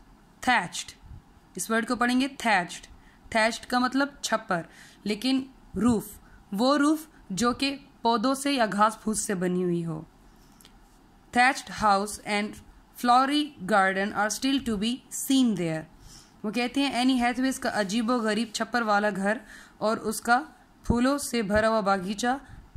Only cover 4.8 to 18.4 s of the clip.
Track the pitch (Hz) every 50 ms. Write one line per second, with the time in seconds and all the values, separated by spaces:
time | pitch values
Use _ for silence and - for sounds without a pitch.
4.8 | - - - - - 202 214 208 226 262 262 262 262 - - - - - - 190
5.8 | 208 247 233 202 - - - - - - - - - - 202 196 247 262 285 294
6.8 | 285 294 320 311 - - - - - - 190 170 233 240 247 - 269 277 277 277
7.8 | - - - - - 233 233 226 208 262 269 269 - 285 285 254 226 208 196 202
8.8 | 214 226 220 - - 220 220 - - - 208 180 180 180 180 180 185 175 170 170
9.8 | 170 165 156 156 160 - - _ - - - - - - - - - - - -
10.8 | _ _ _ _ _ _ _ _ _ _ - 240 247 262 277 269 - - 185 -
11.8 | 220 214 196 196 202 208 - - - 202 208 208 208 208 202 - - - - -
12.8 | - _ - - - 247 240 254 269 269 294 302 294 277 - - 185 185 214 202
13.8 | 190 190 190 190 196 208 - 185 208 214 - - - 269 269 269 - 233 220 190
14.8 | 214 233 247 277 - - - - - - 269 269 254 233 208 165 175 165 160 156
15.8 | 156 - - - - - - - - - _ - - 214 196 247 240 247 247 269
16.8 | 277 277 269 233 254 262 269 247 240 240 247 254 254 269 254 - - - - -
17.8 | 208 180 202 240 226 220 254 240 220 220 208 214